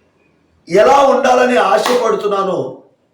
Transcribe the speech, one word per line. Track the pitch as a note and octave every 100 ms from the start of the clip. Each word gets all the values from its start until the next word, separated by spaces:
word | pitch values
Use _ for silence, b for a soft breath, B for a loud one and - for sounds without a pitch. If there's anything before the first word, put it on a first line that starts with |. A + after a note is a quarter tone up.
| _ _ _ _ _ _ -
ఎలా | F#3 B3+ C#4 C#4
ఉండాలని | - B3+ B3+ B3 A#3+
ఆశపడుతున్నానో | F#3+ - - B3 A3+ G#3 G#3 G3 F#3 D#3 B2+ - _ _ _